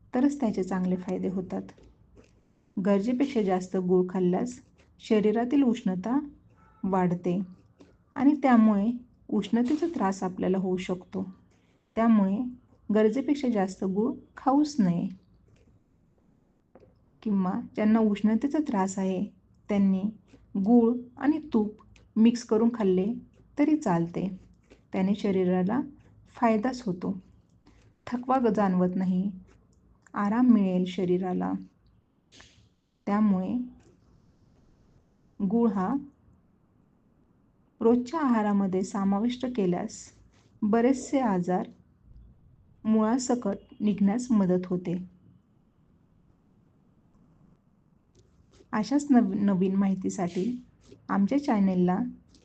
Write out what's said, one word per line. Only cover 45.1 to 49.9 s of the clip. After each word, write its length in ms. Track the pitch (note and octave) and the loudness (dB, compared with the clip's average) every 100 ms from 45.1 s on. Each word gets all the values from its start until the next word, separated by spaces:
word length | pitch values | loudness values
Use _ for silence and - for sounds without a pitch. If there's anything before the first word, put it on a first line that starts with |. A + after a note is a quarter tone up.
| _ - - _ _ _ _ _ _ _ _ _ _ _ _ _ _ _ _ _ _ _ _ _ _ _ _ _ _ _ _ - _ _ - - | _ -20 -20 _ _ _ _ _ _ _ _ _ _ _ _ _ _ _ _ _ _ _ _ _ _ _ _ _ _ _ _ -20 _ _ -20 -8
अशाच 340 | A3+ - C#4+ C#4+ | -6 -2 -2 4
नव-, 240 | B3 G3 | 4 4
नवीन 420 | F#3+ G3+ F#3 F#3+ F#3+ | 0 0 2 2 2
माहितीसाठी 880 | G3 | 0